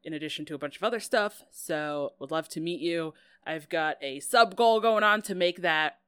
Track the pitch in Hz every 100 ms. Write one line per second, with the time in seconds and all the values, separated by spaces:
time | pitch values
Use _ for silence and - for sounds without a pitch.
0 | 143 151 151 - 151 147 143 - 208 233
1 | - 233 208 - - - - 156 151 147
2 | 143 _ 135 160 160 - 165 175 160 170
3 | 160 - _ _ - 160 156 170 156 -
4 | 139 135 - 240 233 190 233 220 220 214
5 | 214 214 214 185 175 180 175 160 156 -